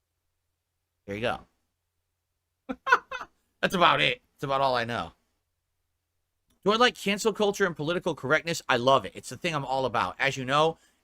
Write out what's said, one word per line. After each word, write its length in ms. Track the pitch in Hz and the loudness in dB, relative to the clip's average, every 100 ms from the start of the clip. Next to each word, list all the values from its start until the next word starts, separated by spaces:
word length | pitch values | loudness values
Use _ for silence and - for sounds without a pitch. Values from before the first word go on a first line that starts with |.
| _ _ _ _ _ _ _ _ _ _ - | _ _ _ _ _ _ _ _ _ _ -12
There 100 | 101 | -6
you 60 | |
go. 180 | 117 80 - _ _ _ _ _ _ _ _ _ _ _ - | -4 -6 -10 _ _ _ _ _ _ _ _ _ _ _ -14
<laughs> 80 | - - - - 508 - _ _ - | -12 0 0 2 -2 -2 _ _ -6
That's 120 | 190 | -2
about 260 | 185 170 143 | 4 4 4
it. 200 | 147 123 _ | 2 -2 _
That's 100 | - | -12
about 160 | 139 135 | -4 0
all 140 | 139 | 2
I 100 | 123 | 0
know. 280 | 117 113 82 - _ _ _ _ _ _ _ _ _ _ _ _ _ _ | -2 -4 -8 -12 _ _ _ _ _ _ _ _ _ _ _ _ _ _
Do 80 | 185 | -2
I 40 | 220 | 2
like 180 | 240 | 2
cancel 380 | - 196 202 220 | 2 -4 -2 -2
culture 340 | 196 208 202 196 | 0 -2 0 -2
and 80 | |
political 400 | 156 151 175 185 | -2 -4 -4 -4
correctness? 480 | 147 127 151 156 165 - | -6 0 0 0 -8 0
I 80 | 127 | 2
love 280 | 123 135 | 4 4
it. 80 | 92 | 2
It's 160 | - - | -14 -16
the 60 | 123 | -10
thing 180 | 175 | -6
I'm 100 | 151 | -6
all 220 | 131 135 131 | -4 -4 -2
about. 300 | 110 92 - | 0 -2 0
As 180 | 131 135 | -2 -2
you 80 | |
know, 340 | 127 147 160 165 _ _ | -2 2 0 -2 _ _